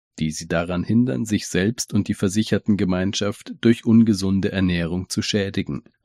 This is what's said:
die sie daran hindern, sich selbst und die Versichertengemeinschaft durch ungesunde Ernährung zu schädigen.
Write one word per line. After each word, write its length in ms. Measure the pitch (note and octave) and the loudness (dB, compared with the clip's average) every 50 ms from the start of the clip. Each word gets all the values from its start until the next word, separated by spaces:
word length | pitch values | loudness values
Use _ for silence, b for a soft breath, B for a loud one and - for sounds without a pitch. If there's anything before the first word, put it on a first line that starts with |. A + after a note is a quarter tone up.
| _ _ _ - | _ _ _ -6
die 140 | D#2 D#2 | -4 -4
sie 160 | - - E2 E2 | -4 -6 -6 -4
daran 380 | F2 E2+ E2+ E2+ F2+ F2+ F2 | -2 -2 -2 -2 -2 -4 -2
hindern, 400 | - G#2+ A2+ B2 B2+ C3 B2 A#2+ | 0 2 2 2 2 0 -4 -2
sich 220 | G#2+ G#2+ G2+ - - | -2 -2 -2 -2 -2
selbst 460 | - F2+ F#2 G#2 A#2+ - - - - | -2 0 0 0 0 -4 -6 -4 -2
und 140 | G#2 F#2+ - | -2 -2 -2
die 60 | G#2 | -2
Versichertengemeinschaft 1400 | - - G2 F2+ G#2+ A2 - - G2+ - - G#2+ F#2 G#2 F#2 F#2 F2+ F#2 F#2+ - - G#2 G2+ G2+ - - - - - | -2 -2 0 0 0 0 0 -2 -2 0 0 0 2 2 0 0 0 0 -2 -2 -2 -4 -4 -6 -6 -10 -16 -8 2
durch 240 | - A#2 A#2 - - | 4 4 4 4 4
ungesunde 680 | A#2+ A2+ A2+ A#2 A2 G#2+ F#2 F#2+ F#2+ G2 G2 F#2+ G2+ | 4 6 6 6 6 4 2 0 0 0 0 0 0
Ernährung 600 | - G2 F#2 F2+ F2+ F2 E2+ E2 E2+ F2+ F#2+ - | 0 0 0 0 0 0 -2 -2 -2 -4 -6 -4
zu 120 | - - | -4 -4
schädigen. 640 | A2 - - G#2+ G2 G2 G2 - F#2+ - D2 B1+ - _ _ _ - | -4 -2 -2 -2 -2 -2 -4 -4 -4 -4 -6 -8 -10 _ _ _ -2